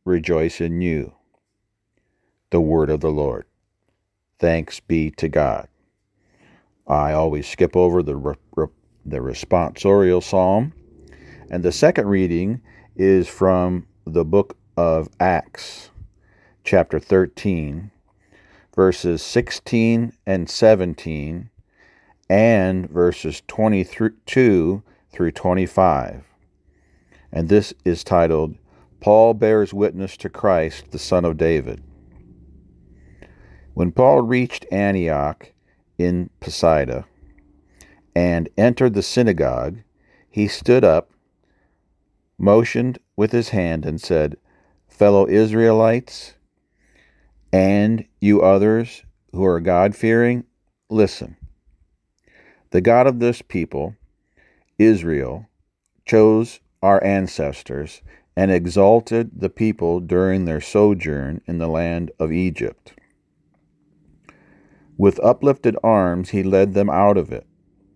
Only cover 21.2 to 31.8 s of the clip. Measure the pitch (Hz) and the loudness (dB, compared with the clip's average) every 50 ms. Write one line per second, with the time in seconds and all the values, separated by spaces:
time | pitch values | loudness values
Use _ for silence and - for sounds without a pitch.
21.2 | 71 78 82 87 104 - _ _ _ _ _ _ _ _ _ _ _ _ _ _ | -10 -10 -12 -12 -14 -18 _ _ _ _ _ _ _ _ _ _ _ _ _ _
22.2 | _ - 92 104 110 117 117 101 92 92 95 92 90 - 76 87 87 87 85 - | _ 0 2 4 4 4 4 2 2 0 -2 -4 -6 -6 -2 0 0 0 0 -2
23.2 | - 78 76 - - - - - 107 110 104 95 90 - - - 110 110 - _ | -8 -10 -10 -10 -14 -14 -6 -2 0 0 0 0 -2 -4 -6 -4 -4 -4 -4 _
24.2 | _ - - 131 127 117 98 90 80 85 98 104 - _ _ _ _ _ _ - | _ -2 0 2 4 4 4 2 2 0 -4 -6 -8 _ _ _ _ _ _ -4
25.2 | 90 82 - - - 92 90 95 92 85 - 95 92 90 76 67 60 50 - 62 | -4 -4 -4 -4 -4 -2 -2 0 -2 -2 0 2 2 2 2 0 -4 -6 -12 -16
26.2 | - _ _ _ _ _ _ _ _ _ _ _ _ _ _ _ _ _ _ _ | -20 _ _ _ _ _ _ _ _ _ _ _ _ _ _ _ _ _ _ _
27.2 | _ _ - 80 82 80 101 107 98 - - - _ 90 85 - - - 95 87 | _ _ -8 -8 0 2 2 2 2 0 -8 -6 _ -4 -4 -4 -4 0 2 2
28.2 | 85 82 82 76 78 80 - - _ _ _ _ _ _ _ _ - 104 104 110 | 2 2 2 0 -2 -4 -8 -14 _ _ _ _ _ _ _ _ 0 4 6 6
29.2 | 113 117 113 104 110 110 110 107 101 - 98 101 104 95 - 90 98 92 - - | 6 4 4 2 0 2 2 2 0 -2 -2 -2 -4 -4 -4 -6 -10 -12 -12 -12
30.2 | - 95 - - - 101 92 85 80 80 - - - - - 76 - - 92 90 | -14 -14 -10 -4 -2 0 0 0 0 -2 -6 -12 -18 -16 -14 -14 -6 -2 -2 0
31.2 | 87 82 80 78 82 82 82 76 65 58 - - | 0 -2 -2 0 0 0 0 0 -2 -6 -12 -16